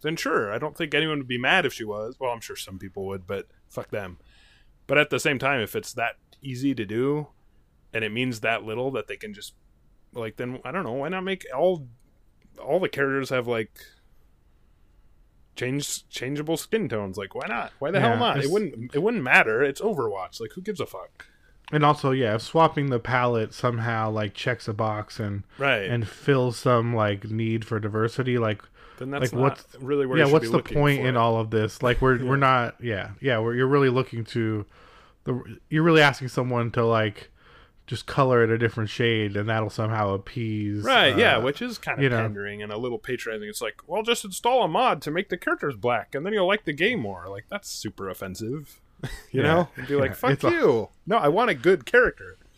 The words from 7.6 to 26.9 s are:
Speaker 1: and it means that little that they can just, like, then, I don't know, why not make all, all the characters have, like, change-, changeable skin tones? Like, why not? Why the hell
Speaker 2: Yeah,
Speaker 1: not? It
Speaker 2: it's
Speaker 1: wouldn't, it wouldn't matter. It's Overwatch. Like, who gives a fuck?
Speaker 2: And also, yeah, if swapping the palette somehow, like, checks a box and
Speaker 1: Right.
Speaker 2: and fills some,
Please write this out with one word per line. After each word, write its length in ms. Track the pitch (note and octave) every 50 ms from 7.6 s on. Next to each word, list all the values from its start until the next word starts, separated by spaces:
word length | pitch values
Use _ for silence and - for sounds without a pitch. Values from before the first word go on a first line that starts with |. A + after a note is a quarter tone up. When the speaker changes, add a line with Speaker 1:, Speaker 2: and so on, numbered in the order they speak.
| _ _ _ _ _ _
Speaker 1:
and 120 | - A2+ A2
it 80 | G#2+
means 260 | G#2 A#2+ B2+ B2+ A#2+ G#2+
that 220 | A2+ A2+ A#2 G#2+
little 300 | G2+ A2 A2 A#2+ B2+ C#3
that 160 | C3+ A2+ G#2 -
they 80 | G#2
can 180 | - - G#2+ G2+
just, 200 | G#2 - - - _ _ _ _ _ _ _ _ _ _ _
like, 240 | - A#2+ A2+ A2 G#2+
then, 240 | - B2 B2 B2+ B2 -
I 60 | B2
don't 140 | C#3 F#3+ F3
know, 80 | A2+
why 160 | A#2 C#3 C#3 D#3+
not 140 | F#3 F#3 F#3
make 200 | F#3+ F#3+ F#3 - -
all, 360 | B2+ C3 E3 F#3 F#3 E3 C3+ A#2+ - - _ _ _ _ _ _ _ _ _ - - -
all 160 | - B2 D3+ F#3
the 100 | F#3 -
characters 420 | - C#3 C#3 C#3 C3+ C#3 C3 -
have, 180 | C#3 B2+ A#2 A#2
like, 240 | A#2+ A2+ A2 - _ - - - _ _ _ _ _ _ - _ _ _ _ _ _ _ _ _ _ _ _ _ _ _ _ - _ - - _ _ _ _ _ -
change-, 520 | - B2 B2+ C3 C#3+ D3 - - - - _
changeable 480 | - - A#2+ C3 D3 D3 D3+ D#3 E3
skin 320 | D3+ - - - A3+ F#3+ A#2+
tones? 280 | A#2+ G#2+ G2+ F#2+ F#2+
Like, 180 | G#2 G2 F#2+ -
why 120 | A#2+ C#3+ F#3
not? 240 | A3 A#2 - A2 - -
Why 120 | C3+ D3
the 100 | F#3+ F#3+
hell 100 | - A#3
Speaker 2:
Yeah, 80 | A#3 -
Speaker 1:
not? 180 | A#3+ A3 C#3 C#3+
It 60 | C#3
Speaker 2:
it's 80 | C#3
Speaker 1:
wouldn't, 420 | F3+ G#3+ G#3+ D3+ - A2 A#2 B2+ -
it 80 | D3
wouldn't 200 | F3 A3 B3 G3+
matter. 400 | C3 B2 D3 F#3 E3+ A2 A2 A#2
It's 180 | C#3+ C#3 C#3 -
Overwatch. 600 | - A3 G#3 C#3+ A#2+ A2 G2 G2 F2+ F2 - -
Like, 120 | A2+ G#2+ -
who 60 | F#3
gives 180 | F3+ G#3+ G#3 D#3
a 60 | A2+
fuck? 400 | - - F#2+ F2 - _ - - - _ _ _ _ - - - -
Speaker 2:
And 140 | D3 D3+ D3
also, 280 | D3 D3 - - C3+
yeah, 220 | C3 C3+ B2+ G#2+ G#2
if 80 | A#2
swapping 460 | - - - E3 D#3+ D#3 - D3+ C#3+ C#3
the 100 | B2+ A#2
palette 540 | - - B2+ B2+ B2 B2 A#2+ A2+ A2 G2+
somehow, 580 | - - - B2 A#2 A2+ A2+ A#2+ A#2 A2 A2 A2
like, 220 | G#2+ G#2+ G#2+ G2+ -
checks 340 | - - C3 A#2+ - - -
a 40 |
box 480 | G#2+ G#2 A2+ A2 G#2+ G#2 G#2+ - - -
and 220 | A2 G2+ G2+ G2+ - - - -
Speaker 1:
Right. 240 | C#3 C#3 B2+ G#2+ G2 F#2+
Speaker 2:
and 180 | A#2+ A#2 A2 F#2+
fills 480 | - - - - C#3+ C3 B2+ B2 A2+
some, 380 | - - C3+ B2 A#2 A#2 A#2